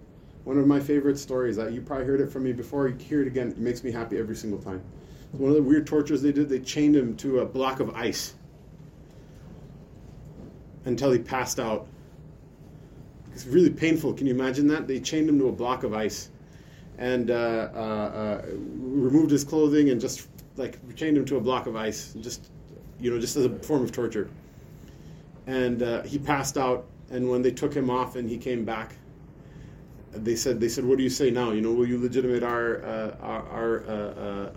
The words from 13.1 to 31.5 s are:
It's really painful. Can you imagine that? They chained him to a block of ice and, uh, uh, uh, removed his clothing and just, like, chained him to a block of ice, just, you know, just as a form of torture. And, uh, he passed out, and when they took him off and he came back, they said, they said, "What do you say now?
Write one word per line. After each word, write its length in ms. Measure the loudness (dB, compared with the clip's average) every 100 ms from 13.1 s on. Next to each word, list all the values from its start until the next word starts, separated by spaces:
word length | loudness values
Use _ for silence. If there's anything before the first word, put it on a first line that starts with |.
| -20 -18
It's 140 | -14 2
really 240 | 6 6
painful. 420 | 6 2 2 0
Can 140 | 0 0
you 80 |
imagine 320 | 2 0 4 4
that? 200 | 4 0
They 100 | -4
chained 300 | -2 0 4
him 100 | 4
to 100 | 4
a 40 |
block 320 | 2 0 0
of 100 | -2
ice 360 | 0 -2 -4 -10 -18 -20 -20 -20 -20 -18 -6
and, 320 | 0 0 2
uh, 380 | 2 2 0 -2
uh, 60 | -4
uh, 640 | -4 -2 -2 -4 -4 -4 -6
removed 800 | -8 -8 -8 -4 0 4 6 6
his 140 | 4
clothing 460 | 2 2 4 6 6
and 100 | 4
just, 260 | 0 -6 -14 -20 -16 -8
like, 240 | -8 -8 -16 -6
chained 200 | 2 2
him 80 | 2
to 100 | 0
a 40 |
block 260 | 0 0 -2
of 80 | -4
ice, 380 | -4 -6 -8 -12
just, 300 | -10 -12 -14 -20 -20 -20 -18 -6
you 120 | -2
know, 100 | 0
just 160 | 0 2
as 80 |
a 60 | 2 0
form 240 | 0 0
of 80 | 0
torture. 360 | -2 -4 -2 -6 -8 -20 -20 -20 -20 -20 -20 -18 -20 -20 -16 -4
And, 360 | 0 0 0
uh, 200 | 0 -2
he 160 | -4 -4
passed 400 | 0 0 0 0
out, 280 | 0 0 -4 -16 -10
and 180 | -4 0
when 140 | 2
they 80 | 2
took 220 | 2 0
him 160 | 0 0
off 280 | 0 0 -4
and 120 | -6
he 80 | -4
came 280 | -4 -2
back, 300 | -2 -4 -8 -14 -20 -20 -20 -20 -20 -18 -18 -18 -20 -20 -16
they 240 | -6 -2 0
said, 240 | 0 0
they 80 | 0
said, 160 | 0
"What 140 | 2 2
do 60 |
you 60 | 2
say 200 | 2 2
now? 220 | 2 2